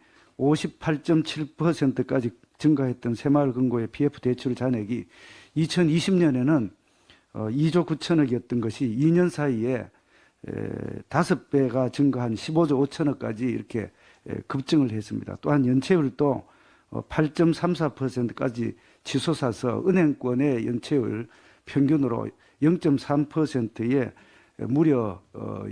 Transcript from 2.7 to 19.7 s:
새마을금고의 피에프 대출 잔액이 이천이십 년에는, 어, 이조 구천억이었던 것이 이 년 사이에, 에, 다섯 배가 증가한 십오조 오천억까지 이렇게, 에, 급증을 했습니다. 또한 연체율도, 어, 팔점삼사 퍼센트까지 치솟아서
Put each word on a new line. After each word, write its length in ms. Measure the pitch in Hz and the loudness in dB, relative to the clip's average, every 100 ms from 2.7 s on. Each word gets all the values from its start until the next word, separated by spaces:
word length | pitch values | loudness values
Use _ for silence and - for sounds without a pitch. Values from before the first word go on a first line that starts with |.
| 143 131 120 120 113 | 2 0 -2 -4 -2
새마을금고의 720 | 147 147 139 123 127 120 110 | 2 2 2 0 0 0 -2
피에프 320 | - 143 - | 0 -2 0
대출 340 | 127 123 131 | -2 -2 -4
잔액이 520 | 120 127 120 104 120 - - - - - 147 | -2 -2 -2 -4 -6 -8 -18 -20 -20 -8 -4
이천이십 580 | 165 180 170 165 - | 0 2 2 2 2
년에는, 560 | 185 165 127 127 156 101 - _ _ _ _ _ | 2 4 2 2 2 0 -8 _ _ _ _ _
어, 160 | 107 110 | -8 -4
이조 340 | 127 160 170 | 0 2 2
구천억이었던 760 | 170 156 - 165 135 120 - 120 | 0 -4 0 2 2 0 -2 -2
것이 240 | 117 - 131 | -2 -2 -2
이 240 | 110 156 | 2 4
년 180 | 170 180 | 4 2
사이에, 600 | 160 147 117 117 123 104 _ _ _ _ _ - | 0 -2 0 -2 -4 -6 _ _ _ _ _ -10
에, 220 | - - - - - - | -8 -6 -8 -8 -10 -2
다섯 400 | 139 175 170 - | 0 2 0 2
배가 400 | 143 135 123 127 | 2 2 0 0
증가한 480 | - 143 127 120 110 | 2 2 2 -2 -4
십오조 420 | - 156 165 135 | -2 0 2 2
오천억까지 680 | 139 - 143 127 113 107 127 | 0 0 -2 -2 -6 -4 -4
이렇게, 440 | 113 104 117 92 - _ _ - | -4 -6 -6 -6 -12 _ _ -10
에, 60 | 107 - | -10 -6
급증을 440 | 135 - 160 127 | -8 0 2 2
했습니다. 480 | 107 104 107 98 95 | -2 -6 -8 -8 -6
또한 240 | 147 147 | 0 2
연체율도, 840 | 123 135 - 180 135 - 147 120 - _ _ _ _ | 4 2 4 2 2 0 0 0 -6 _ _ _ _
어, 100 | 117 - | -10 -4
팔점삼사 800 | - 156 - 165 151 175 175 156 | -2 -2 2 2 2 -2 0 -2
퍼센트까지 840 | - 131 127 120 - 135 117 110 - _ _ | -2 -4 -2 -4 -4 -6 -4 -6 -8 _ _
치솟아서 760 | - 139 170 156 127 104 127 | -6 -2 -2 -2 -2 -2 -2